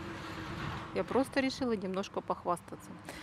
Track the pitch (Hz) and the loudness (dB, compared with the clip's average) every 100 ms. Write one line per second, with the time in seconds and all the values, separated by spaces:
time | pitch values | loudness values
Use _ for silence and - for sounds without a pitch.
0 | - - - - - - - - - 196 | -6 -6 -6 -6 -6 -4 -4 -4 -2 -2
1 | 180 240 269 - 262 - 254 220 185 190 | 4 4 4 4 4 4 2 2 2 0
2 | 196 - - 180 185 175 - - - - | 0 0 0 0 2 0 -2 -12 -10 -12
3 | - - | -10 -10